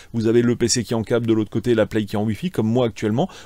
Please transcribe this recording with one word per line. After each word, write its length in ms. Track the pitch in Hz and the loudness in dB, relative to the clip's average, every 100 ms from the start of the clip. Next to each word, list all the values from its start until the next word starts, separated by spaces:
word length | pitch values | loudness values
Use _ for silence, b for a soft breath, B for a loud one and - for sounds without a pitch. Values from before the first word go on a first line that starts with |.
| B | B
vous 140 | 117 110 | -2 4
avez 160 | 117 | 4
le 120 | 120 117 | 4 2
P 120 | 117 | 0
C 160 | 123 | 0
qui 100 | 107 | -2
est 20 | 113 | -4
en 60 | |
câble, 240 | 107 117 113 | 0 -2 2
de 80 | |
l'autre 160 | 110 107 | 0 0
côté, 240 | 117 123 | -2 0
la 140 | 113 101 | 2 2
Play 180 | 113 104 | 0 -2
qui 120 | 104 | -2
est 20 | |
en 40 | |
Wi-Fi, 280 | 110 101 180 | -2 -2 -4
comme 160 | - 110 | -2 0
moi 180 | 120 120 | 2 0
actuellement. 420 | - 107 113 185 B | -2 -2 0 -2 B